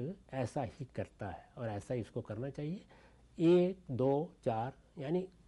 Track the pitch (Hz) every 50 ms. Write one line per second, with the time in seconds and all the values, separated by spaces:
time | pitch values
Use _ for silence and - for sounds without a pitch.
0 | 123 156 196 - - - - 135 123 113 - 151 131 98 - - 135 - - -
1 | 98 - - - 113 98 85 82 - - - - 120 113 104 101 - - 127 123
2 | 104 - - 123 - - 107 110 127 139 131 - 147 151 180 226 - - - -
3 | - - - - - - - - 165 165 180 180 180 180 196 - - - 131 113
4 | 127 135 139 143 165 180 - - - 131 113 110 117 135 - - - - _ 175
5 | 135 139 170 180 190 - - - -